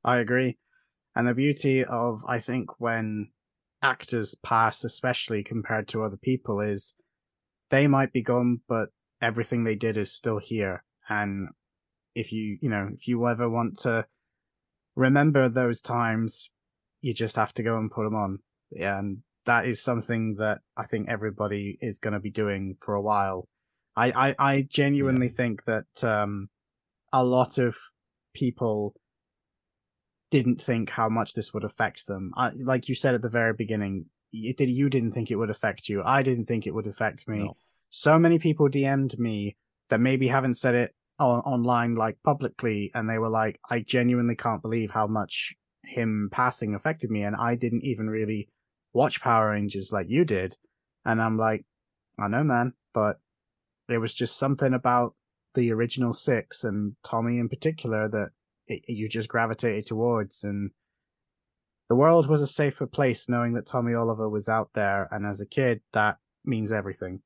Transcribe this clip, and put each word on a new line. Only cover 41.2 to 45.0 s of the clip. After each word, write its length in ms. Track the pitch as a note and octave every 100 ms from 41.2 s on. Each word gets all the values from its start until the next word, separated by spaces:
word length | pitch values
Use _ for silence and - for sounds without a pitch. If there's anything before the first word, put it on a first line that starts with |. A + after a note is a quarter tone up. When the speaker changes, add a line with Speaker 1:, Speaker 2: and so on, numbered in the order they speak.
| C3+ A#2+
Speaker 1:
online, 560 | - B2+ A#2+ B2 A#2 A2+
like, 220 | A2 -
publicly, 720 | - C#3+ A#2+ - A#2+ G#2 G2+
and 160 | A#2+ A2
they 80 | A2+
were 100 | A2+
like, 300 | A2 A2 - -
"I 120 | A#2+
genuinely 560 | A2+ B2+ A#2+ B2 A#2+ A2+
can't 260 | A#2+ G#2
believe 300 | A2 A#2 G#2
how 160 | A2+